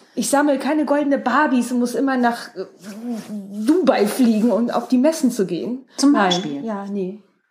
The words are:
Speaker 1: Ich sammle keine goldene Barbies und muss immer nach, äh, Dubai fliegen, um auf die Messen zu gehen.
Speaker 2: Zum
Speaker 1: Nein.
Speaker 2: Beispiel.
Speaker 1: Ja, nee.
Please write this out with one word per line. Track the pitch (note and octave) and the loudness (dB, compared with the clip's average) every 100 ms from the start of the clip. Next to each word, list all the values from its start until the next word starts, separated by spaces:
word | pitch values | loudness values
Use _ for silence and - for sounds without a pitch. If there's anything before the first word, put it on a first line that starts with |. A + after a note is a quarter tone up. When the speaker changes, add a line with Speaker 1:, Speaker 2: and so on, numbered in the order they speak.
| _ - | _ -6
Speaker 1:
Ich | - | 0
sammle | C#4 D4 C#4 | 2 2 2
keine | B3+ D#4 C4+ | 0 0 2
goldene | C#4+ C#4+ C#4 | 0 2 0
Barbies | A3+ B3 D4+ B3 A#3 | 0 2 2 2 0
und | B3 | 0
muss | A#3+ - | 0 0
immer | C4+ B3+ | 0 2
nach, | A#3+ A#3+ - - | 0 0 -8 -12
äh, | F#3+ - F3+ G#3 A#3+ A3+ - G#3 G3 G3+ A3 | -14 -16 -18 -14 -10 -10 -10 -12 -10 -4 0
Dubai | F4 D#4 - G#3 | 2 4 2 2
fliegen, | - A#3+ G#3+ A#3 | 2 2 4 2
um | A3+ A#3+ | 2 0
auf | - B3 | -2 0
die | B3+ | 2
Messen | C#4+ D#4+ B3+ | 2 2 0
zu | - F3+ | 0 -2
gehen. | F3 B2 B3+ - - | -4 -6 -8 -10 0
Speaker 2:
Zum | C#4 | 2
Speaker 1:
Nein. | B3+ F#3+ | 4 2
Speaker 2:
Beispiel. | F3 G3+ C#4+ | 0 -2 -6
Speaker 1:
Ja, | A3+ G3+ G3+ | -8 -8 -6
nee. | G3+ F3+ G#3 - _ _ | -6 -6 -8 -18 _ _